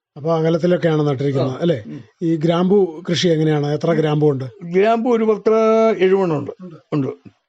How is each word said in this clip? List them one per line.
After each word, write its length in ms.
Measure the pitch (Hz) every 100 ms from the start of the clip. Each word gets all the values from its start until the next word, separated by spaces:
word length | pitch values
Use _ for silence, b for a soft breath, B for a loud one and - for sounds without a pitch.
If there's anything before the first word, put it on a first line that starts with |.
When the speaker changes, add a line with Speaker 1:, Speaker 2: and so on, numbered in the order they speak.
| _ 156
Speaker 1:
അപ്പൊ 200 | 147 165
അകലത്തിലൊക്കെയാണ് 680 | 160 165 175 180 165 156 147
നട്ടിരിക്കുന്നത് 500 | 135 139 135 131 127
Speaker 2:
ആ. 20 |
Speaker 1:
അല്ലേ? 240 | 170 139 107
Speaker 2:
ഉം. 160 | 147 - -
Speaker 1:
ഈ 140 | 165 165
ഗ്രാമ്പു 680 | 165 170 185 202 180 156 175
കൃഷി 180 | 165 175
എങ്ങനെയാണ്? 400 | 156 156 151 147
എത്ര 240 | 147 165
ഗ്രാമ്പു 400 | 160 156 151 151
ഉണ്ട്? 140 | 135 131 -
Speaker 2:
ഗ്രാമ്പു 460 | 170 180 208 226 247
ഒരു 140 | 226
പത്ത് 300 | 220 208 214 220 220 220 226 185
എഴുപതെണ്ണം 400 | 185 196 185 147
ഉണ്ട്. 140 | - -
Speaker 1:
ഉണ്ട്. 140 | 180 156 -
Speaker 2:
ഉണ്ട്. 140 | 151 131 - - _